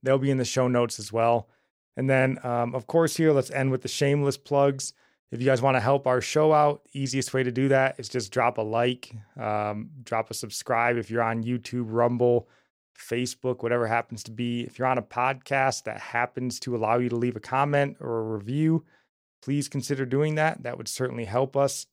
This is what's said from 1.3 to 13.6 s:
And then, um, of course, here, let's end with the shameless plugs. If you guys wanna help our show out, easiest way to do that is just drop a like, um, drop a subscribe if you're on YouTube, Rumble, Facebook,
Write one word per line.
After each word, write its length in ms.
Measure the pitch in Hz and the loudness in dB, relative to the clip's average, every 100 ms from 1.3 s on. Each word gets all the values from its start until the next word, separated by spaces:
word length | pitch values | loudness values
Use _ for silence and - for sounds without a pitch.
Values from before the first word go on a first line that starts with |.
| 117 - _ _ _ _ - | 2 -2 _ _ _ _ -6
And 120 | 131 | 2
then, 300 | 131 131 127 | 4 4 0
um, 300 | 127 120 120 | -2 -2 -2
of 120 | 127 - | -4 0
course, 300 | 170 165 - | 2 2 4
here, 160 | 160 | 4
let's 180 | 143 127 | 4 2
end 200 | 139 135 | 0 0
with 100 | 127 | 0
the 60 | 123 | -4
shameless 480 | - 143 143 139 131 | 0 2 2 0 -2
plugs. 560 | - 143 139 135 - - _ _ _ | -2 2 4 2 -8 -12 _ _ _
If 80 | 120 | -2
you 60 | 127 | 2
guys 140 | 131 | 2
wanna 200 | 131 131 | 4 2
help 260 | 113 139 131 | 2 2 2
our 140 | 127 | 0
show 320 | - 156 151 | 0 2 4
out, 340 | 156 147 147 _ | 6 4 2 _
easiest 420 | 143 135 131 127 | -6 -4 -2 -2
way 80 | 131 | 0
to 80 | 127 | 0
do 180 | 123 135 | 0 4
that 300 | 135 131 - | 4 2 -2
is 100 | 120 | -6
just 220 | 127 104 | -6 -4
drop 280 | - 120 110 | 0 0 0
a 40 | |
like, 500 | 107 113 123 127 - 113 104 - | -2 0 0 0 -10 -18 -18 -8
um, 500 | 113 107 104 107 113 151 | -4 -2 -2 -6 -10 -16
drop 260 | 117 113 113 | -6 -4 -4
a 40 | |
subscribe 600 | - 110 - - 117 120 120 | -6 -10 -12 -2 0 2 0
if 140 | 107 | -2
you're 120 | 113 | 0
on 200 | 113 113 | 0 0
YouTube, 440 | 113 123 - 123 113 | -2 -4 -4 -6 -2
Rumble, 600 | 113 120 120 123 120 - _ _ _ _ _ | 2 2 4 4 2 0 _ _ _ _ _
Facebook, 680 | - 120 127 - 127 123 | -6 -4 -4 -4 -6 -4